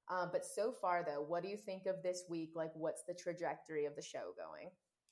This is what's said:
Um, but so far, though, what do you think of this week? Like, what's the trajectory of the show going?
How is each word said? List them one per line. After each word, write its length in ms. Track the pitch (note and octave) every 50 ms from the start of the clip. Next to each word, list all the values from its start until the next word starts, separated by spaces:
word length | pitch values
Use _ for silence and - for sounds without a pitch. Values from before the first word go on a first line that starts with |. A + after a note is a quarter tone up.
| _ -
Um, 200 | F3+ F#3 F3+ E3
but 140 | F3+ F3+ F3+
so 280 | - - G3+ G#3 B3 B3
far, 300 | - - F3+ F3 F3 E3+
though, 160 | D#3 C#3+ D3
what 200 | D3+ D3 E3+ F3
do 80 | E3+ G3
you 80 | G3+
think 280 | G#3 - G3+ F#3+ F#3+ F#3+
of 180 | F#3+ F#3 F3+ F#3
this 220 | F3+ F3+ F3+ - E3
week? 220 | E3+ E3 D#3+ D#3+ E3
Like, 220 | E3 D#3+ D#3+ D#3+
what's 280 | D#3+ D#3+ D#3 D3+ - -
the 100 | - E3+
trajectory 720 | F3 - F3+ E3+ E3+ E3+ D3 D#3 - - - D#3+ D3+ D3
of 100 | C#3+ C#3+
the 60 | -
show 320 | D#3 - - C3+ G#2 F2 F2+
going? 320 | - D#2+ D#2+ D#2 D2+ A#2 F3+ F#3 _ _ _ _ _ _ _